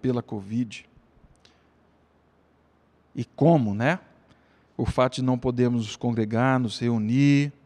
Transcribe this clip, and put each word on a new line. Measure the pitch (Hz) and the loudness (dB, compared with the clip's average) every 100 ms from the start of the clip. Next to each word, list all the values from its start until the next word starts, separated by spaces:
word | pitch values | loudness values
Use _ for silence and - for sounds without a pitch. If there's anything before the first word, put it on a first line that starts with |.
pela | 127 123 | -2 -4
covid. | 113 110 98 113 120 - - _ _ _ _ _ _ _ _ _ _ _ _ _ _ _ _ _ _ _ _ _ _ | -4 -10 -6 -4 -4 -8 -20 _ _ _ _ _ _ _ _ _ _ _ _ _ _ _ _ _ _ _ _ _ _
E | - | -12
como, | 120 - 147 165 113 | -12 2 4 4 2
né? | 101 123 180 - _ _ _ _ _ _ | 0 -2 -2 -6 _ _ _ _ _ _
O | - 120 | -6 -4
fato | - 127 131 | 0 0 0
de | |
não | 127 127 | -2 0
podermos | 127 123 123 120 110 | -2 0 2 2 -4
nos | - | -6
congregar, | 120 117 110 113 127 131 | -4 -2 -2 0 2 2
nos | 120 - | -2 -4
reunir | 117 117 107 123 143 143 143 - | -2 -2 0 2 4 4 0 -6